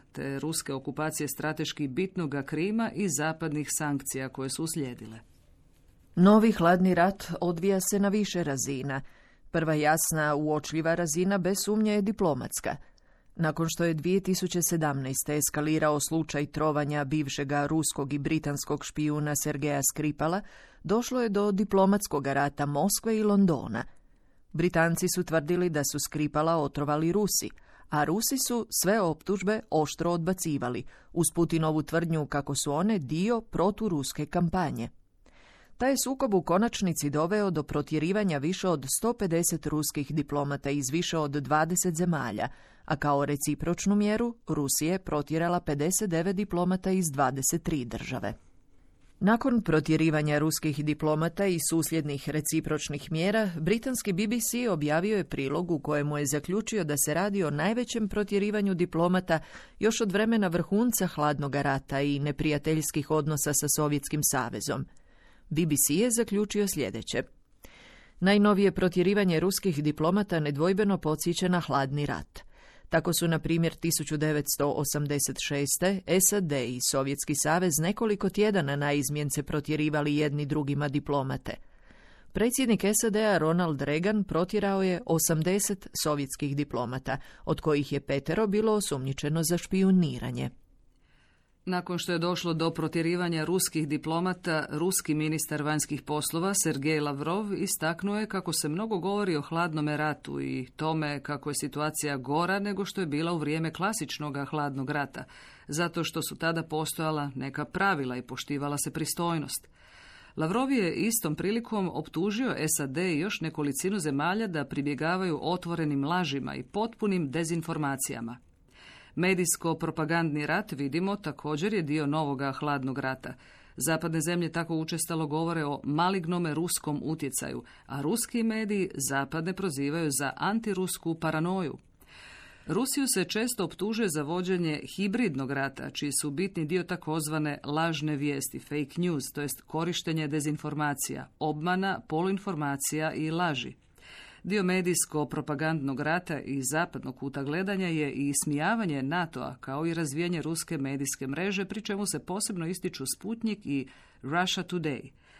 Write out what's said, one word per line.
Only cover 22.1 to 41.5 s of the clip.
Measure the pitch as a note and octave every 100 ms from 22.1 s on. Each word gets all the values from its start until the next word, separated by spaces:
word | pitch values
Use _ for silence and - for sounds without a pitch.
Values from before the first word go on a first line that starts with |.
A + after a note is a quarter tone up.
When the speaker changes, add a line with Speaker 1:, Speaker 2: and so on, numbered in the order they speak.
| D3 C#3
Speaker 2:
rata | C#3 C#3+ C#3+ C#3+
Moskve | C#3+ F#3 - A3+ A3
i |
Londona. | G#3 G3+ G3 D3 - A2 - - - _ - - -
Britanci | D3+ F3 E3+ E3 E3 F#3 F3+
su |
tvrdili | F3 D#3+ D3 F3 F3+
da | D3+
su | C#3 D3
Skripala | - D3+ D3+ D#3 D#3+ E3+
otrovali | C#3+ C#3+ C#3+ D3+ D#3+
Rusi, | F3+ G3+ - - - - - -
a | D3+
Rusi | D3 F#3 A3+ C4+ -
su | A#3+ G#3+ -
sve | F3 A3
optužbe | F3+ D3+ - G3 F3+ A3 -
oštro | D#3 D#3 - E3
odbacivali, | F3 E3 F#3 E3 C#3+ B2 B2 - - -
uz | - E3 -
Putinovu | E3 E3 D#3+ D#3
tvrdnju | D3+ E3 E3+ D#3+ C#3+
kako | D3 C#3 C#3+
su | -
one | C#3+ G3 G#3+
dio | C3 D#3 G3 A#3
proturuske | - D3+ F3+ G#3 A3 E3 C3+ - D3+
kampanje. | - F3 F#3 D#3+ B2 A#2 - _ _ - - - - - -
Taj | B3+
je | C4+
sukob | - C4+ C4+
u | F#3+
konačnici | - F3 A#3 - F#3 D#3 D3
doveo | C#3+ E3+ G#3 G3+
do | D#3
protjerivanja | D3+ D3 C#3+ D3+ D#3 G3 G3+ D3
više | D3 F#3 F#3+
od | D#3+ C3+ -
sto | A3+
pedeset | A#3+ G3 E3 F3 D#3+ D#3
ruskih | D3+ D3+ - C#3+ D3+
diplomata | C#3+ D3 C#3+ C#3 C#3+
iz | C#3+ C3
više | D#3+ F3 -
od | D3
dvadeset | C#3+ C3